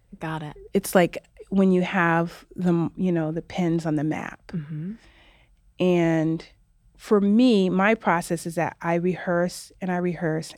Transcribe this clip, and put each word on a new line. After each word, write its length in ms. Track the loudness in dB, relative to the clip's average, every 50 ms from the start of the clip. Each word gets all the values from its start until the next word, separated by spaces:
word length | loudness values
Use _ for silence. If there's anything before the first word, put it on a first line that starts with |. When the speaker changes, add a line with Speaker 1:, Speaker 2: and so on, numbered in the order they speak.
| _ _ -16 -12
Speaker 1:
got 220 | -8 -8 -8 -8
it. 140 | -8 -12 -14 -16 -10 -4 -4
Speaker 2:
It's 220 | -4 -2 2 4
like 220 | 4 4 2 0 -6 -16 _ _ -20 -10 -2
when 220 | 2 2 4 4
you 100 | 4 2
have 640 | 0 0 0 0 2 2 2 0 0 -2 -6 -14 -20 -16 -8
the, 340 | -2 0 2 2 2 0 -2 -2
you 160 | -2 -2 0
know, 200 | 0 0 -2 -2
the 100 | -4 -6
pins 440 | -8 -8 -4 -2 0 0 0 0 0
on 100 | -2 -2
the 80 | -2 -2
map. 380 | -2 -4 -4 -8 -10 -12 -16 _
Speaker 1:
Mm-hmm. 460 | -12 -10 -10 -10 -10 -10 -10 -10 -12 -12 -14 _ _ _ _ _ _ _ _ _ _ _ _ _ _ _ -2
Speaker 2:
And 680 | 0 2 2 2 2 2 2 2 0 0 -2 -4 -8 -14 _ _ _ _ _ _ _ _ _
for 220 | _ -2 2 2 4
me, 500 | 4 4 4 6 6 6 6 4 4 2
my 260 | 2 2 2 2 2
process 500 | 2 2 0 0 0 0 -2 -6 -6 -6
is 100 | -6 -4
that 220 | -4 -4 -4 -6 -6
I 140 | -4 -2 0
rehearse 760 | 0 0 0 -2 -2 -2 -2 0 0 0 -2 -4 -8 -16 -18 -14 _
and 100 | -6 -4
I 60 | -2
rehearse 560 | -2 -2 -2 -2 -2 -2 -2 -2 -4 -6 -10 -14